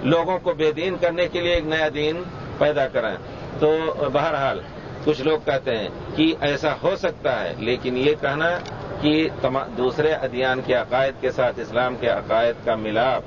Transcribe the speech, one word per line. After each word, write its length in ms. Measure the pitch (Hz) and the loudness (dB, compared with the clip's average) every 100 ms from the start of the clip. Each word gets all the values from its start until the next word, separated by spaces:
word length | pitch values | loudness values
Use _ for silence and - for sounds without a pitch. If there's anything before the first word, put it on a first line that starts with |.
لوگوں 360 | 127 170 170 185 | 4 4 4 0
کو 100 | 180 | 0
بے 180 | 156 156 | 2 2
دین 240 | 147 180 180 | 2 -2 0
کرنے 260 | 175 170 175 | 0 2 0
کے 140 | 175 | 0
لیے 120 | 175 | 2
ایک 120 | 175 156 | 0 2
نیا 220 | 160 156 | 0 0
دین 300 | 147 151 165 180 - - - | 0 -2 -2 -6 -10 -10 0
پیدا 300 | 147 147 131 | 2 2 0
کریں۔ 280 | 107 92 92 - - - - | 0 -2 -4 -10 -12 -10 0
تو 180 | 151 160 160 147 147 | 2 4 0 -2 0
بہرحال 480 | 139 160 151 135 101 - - - - - | 2 0 0 0 -2 -6 -14 -12 -4 0
کچھ 160 | 151 | 0
لوگ 180 | 135 156 - | 2 0 2
کہتے 320 | 139 135 113 | 0 0 -2
ہیں 120 | 95 - - 139 | -4 -8 -8 2
کہ 200 | 160 160 | 2 4
ایسا 320 | 143 147 151 139 | 0 0 0 0
ہو 120 | 160 190 | 0 0
سکتا 480 | 185 - 143 120 | -2 -2 -2 0
ہے، 100 | 92 78 | -2 -4
لیکن 400 | 110 123 131 123 | -2 -2 0 2
یہ 160 | 139 151 | 2 2
کہنا 280 | 143 143 165 175 - - - - | 0 0 0 0 -6 -10 -8 -2
کہ 280 | 151 151 160 - | 2 2 2 0
تما-، 260 | 135 131 135 - | 0 0 -4 -2
دوسرے 360 | 127 123 151 | -2 2 0
ادیان 480 | 156 135 123 131 127 - | 0 -2 -2 0 0 2
کے 80 | |
عقائد 480 | 123 110 123 135 127 | 0 2 2 0 0
کے 100 | 127 | -4
ساتھ 280 | 123 - 98 | 2 0 0
اسلام 360 | 113 113 127 123 | -4 0 0 0
کے 80 | 117 | 0
عقائد 580 | 104 101 113 117 113 - | 0 2 2 2 0 -2
کا 100 | 110 | -2
ملاپ 480 | 110 107 147 - | 0 2 2 0